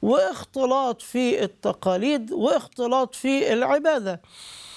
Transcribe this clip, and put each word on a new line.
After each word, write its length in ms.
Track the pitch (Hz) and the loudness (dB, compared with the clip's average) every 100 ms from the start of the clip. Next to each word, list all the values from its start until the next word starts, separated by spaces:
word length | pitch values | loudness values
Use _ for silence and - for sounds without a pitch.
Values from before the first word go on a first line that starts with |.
واختلاط 1000 | 208 262 294 302 - 269 262 262 262 240 | 4 4 2 -2 -10 -2 0 2 0 -4
في 420 | - 240 247 - | -6 -2 0 2
التقاليد، 880 | 190 - - 143 - 185 233 294 220 | -2 -2 -4 -2 0 0 0 0 -2
واختلاط 840 | 294 226 311 - - 240 254 254 - | -2 2 2 -2 -6 0 0 0 -2
في 380 | 262 269 - | 0 0 2
العبادة. 680 | 220 254 285 311 302 196 175 _ - - - - | 2 2 2 2 0 -2 -8 _ -20 -20 -18 -18